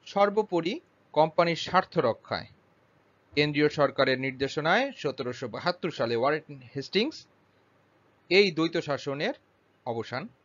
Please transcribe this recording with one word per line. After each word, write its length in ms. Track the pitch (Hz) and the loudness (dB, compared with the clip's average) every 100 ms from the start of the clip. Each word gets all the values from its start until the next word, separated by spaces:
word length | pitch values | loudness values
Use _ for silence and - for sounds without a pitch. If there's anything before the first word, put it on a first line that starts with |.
| - | -4
সর্বোপরি 600 | 202 202 202 202 175 165 294 _ _ _ - | 2 2 2 0 0 -2 -6 _ _ _ 0
কোম্পানির 420 | 160 - 170 160 - | 2 4 2 0 0
স্বার্থ 280 | 185 - 170 127 | 0 2 0 0
রক্ষায় 400 | 107 - 98 - _ _ _ _ _ _ _ _ - | -2 -6 -8 -8 _ _ _ _ _ _ _ _ 0
কেন্দ্রীয় 340 | 147 147 151 151 | 0 2 2 4
সরকারের 400 | 139 - 135 127 135 | 0 2 2 2 -2
নির্দেশনায় 580 | 131 135 - 151 202 277 - | -4 -4 -2 2 2 0 -4
সতেরোশো 440 | 147 123 123 123 123 | -6 -4 -8 -6 -10
বাহাত্তর 360 | 120 170 180 180 - | -4 -4 -4 -6 -4
সালে 160 | 117 117 | -2 2
ওয়ারেন 360 | 127 151 - 143 123 | 2 0 -6 -20 -12
হেস্টিংস 420 | 139 131 185 262 - - _ _ _ _ _ _ _ _ _ _ 180 | -12 -2 0 0 -4 -20 _ _ _ _ _ _ _ _ _ _ 4
এই 80 | 202 156 | 4 2
দ্বৈত 200 | 165 170 147 | 0 0 -4
শাসনের 460 | 135 - 139 190 - _ _ _ _ - | -6 -4 -4 -6 -6 _ _ _ _ -8
অবসান 360 | 117 110 120 202 _ | -6 -6 -8 -10 _